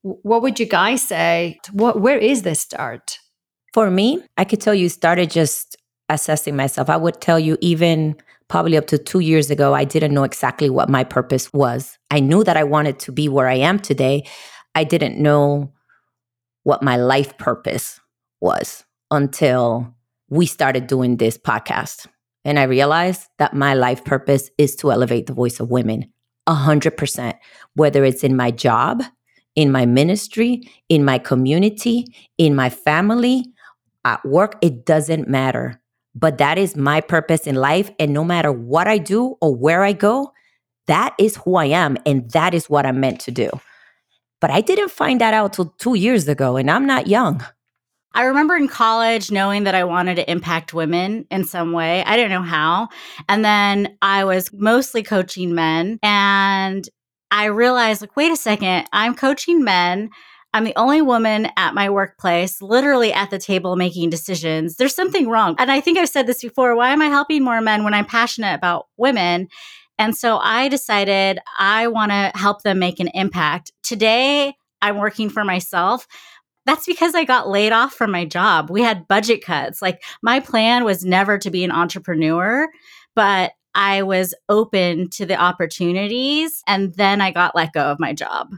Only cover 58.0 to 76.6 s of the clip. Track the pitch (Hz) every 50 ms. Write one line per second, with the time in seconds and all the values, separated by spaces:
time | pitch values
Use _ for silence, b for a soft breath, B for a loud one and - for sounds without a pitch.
58 | 208 202 _ 277 302 339 330 294 - 226 208 202 202 185 185 170 - - - 202
59 | 214 240 240 - - 262 285 - - - 349 330 262 214 190 180 175 175 180 196
60 | 214 220 B B B B B B B B - 214 226 220 - - 226 262 294 311
61 | 311 262 240 226 226 220 214 214 220 - - - 185 160 - 208 196 196 202 196
62 | 196 185 _ _ - 185 170 170 180 185 - - 196 196 226 254 269 285 277 254
63 | 233 214 - 180 202 196 202 185 - - 196 185 175 180 180 180 180 180 165 180
64 | 165 170 165 160 - - 185 156 160 160 160 160 160 170 160 - 254 277 - -
65 | 370 370 - 381 277 226 226 220 214 185 - - 254 254 269 277 277 359 330 381
66 | 339 - - 285 254 226 247 - - 233 _ - 254 247 233 233 240 254 277 302
67 | 311 294 285 277 285 285 311 294 269 247 233 226 226 220 214 208 214 208 208 208
68 | 202 - - 233 233 240 - - 220 196 175 - - 175 175 - - _ _ -
69 | 233 269 254 214 175 175 175 175 190 B B B B B B B B B _ -
70 | 214 214 214 - - 233 220 - - - 226 240 262 277 269 269 - - 214 202
71 | 196 196 196 196 196 190 190 185 - - - - 196 196 214 220 233 240 226 220
72 | 214 208 202 202 196 190 - 190 196 202 208 202 - 208 190 190 180 180 180 -
73 | 185 175 - 185 190 190 147 180 160 147 151 185 _ - _ _ - - 240 202
74 | 220 220 226 247 262 269 285 285 277 277 269 _ _ _ _ _ 202 208 208 208
75 | 202 214 - - 220 208 208 220 208 196 180 180 175 - - 175 175 190 233 247
76 | - B B B B B B B B _ _ _